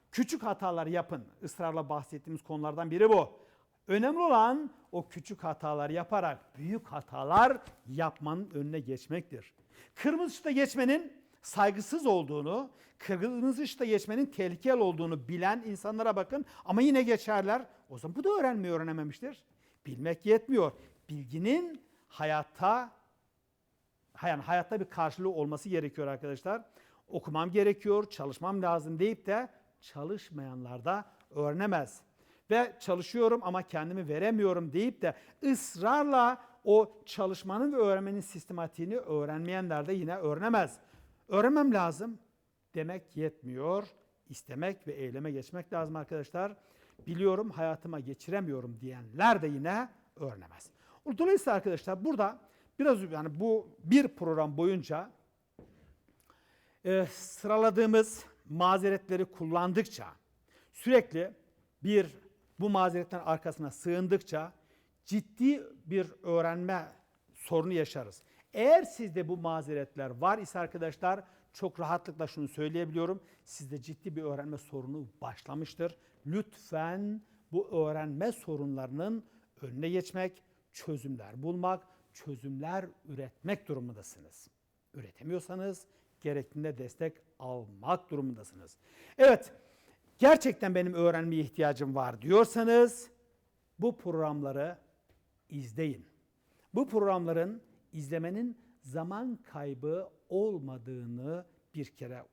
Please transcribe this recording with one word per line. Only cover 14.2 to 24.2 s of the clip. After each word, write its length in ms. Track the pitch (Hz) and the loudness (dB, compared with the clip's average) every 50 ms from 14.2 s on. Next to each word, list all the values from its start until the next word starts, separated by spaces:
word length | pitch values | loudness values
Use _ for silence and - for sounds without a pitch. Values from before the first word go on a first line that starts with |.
| 285 | -2
tehlikeli 560 | - - - 190 175 175 - - 262 262 247 | -2 -2 -4 -2 -2 -2 -2 2 2 4 4
olduğunu 460 | 208 185 165 156 170 165 165 143 117 127 | 4 2 2 0 -2 -2 -4 -4 -6 -6
bilen 340 | 175 170 180 196 220 240 226 | -4 0 0 0 0 -2 -4
insanlara 500 | 220 202 - - 208 220 220 226 226 202 | -8 -10 -6 -6 -6 -4 0 0 0 2
bakın 280 | 196 185 - 269 285 - - - - - | 0 -2 -2 -4 -6 -6 -8 -12 -12 -4
ama 180 | - 190 226 | 0 4 6
yine 200 | 262 294 269 262 | 6 6 6 6
geçerler. 640 | 247 233 233 214 - 220 214 202 190 196 220 254 247 - - _ _ - | 6 4 2 2 2 0 0 0 2 2 0 0 -2 -8 -18 _ _ -18
O 100 | 135 120 | -16 -12
zaman 180 | 147 160 170 | -10 -10 -6
bu 80 | 269 - | -2 0
da 40 | 392 | 2
öğrenmeyi 460 | 415 392 277 254 240 208 185 175 170 | 2 4 2 2 2 0 -2 -2 -2
öğrenememiştir. 680 | 160 160 165 160 160 151 147 139 - 240 277 262 - _ _ _ _ _ _ _ _ - | -2 -2 -2 -4 -4 -6 -6 -8 -10 -10 -12 -12 -14 _ _ _ _ _ _ _ _ -14
Bilmek 400 | 143 127 120 143 165 165 - - | -12 -10 -6 -4 -4 -4 0 4
yetmiyor. 460 | 208 220 220 220 - 269 214 170 139 - - - - _ _ _ - | 6 6 6 6 4 4 4 4 4 0 -6 -20 -20 _ _ _ -12
Bilginin 760 | 151 143 135 117 139 160 180 226 285 349 359 339 311 - _ _ _ _ _ _ | -10 -10 -10 -8 -6 -2 2 2 2 2 0 -4 -8 -14 _ _ _ _ _ _
hayata 840 | - - 156 156 151 151 143 - _ - 185 196 226 254 247 233 _ _ _ _ _ _ _ _ _ _ _ _ _ _ _ _ _ _ _ _ _ _ _ _ _ - | -8 -4 -2 0 0 -2 -2 -4 _ 0 2 4 4 2 0 -6 _ _ _ _ _ _ _ _ _ _ _ _ _ _ _ _ _ _ _ _ _ _ _ _ _ -4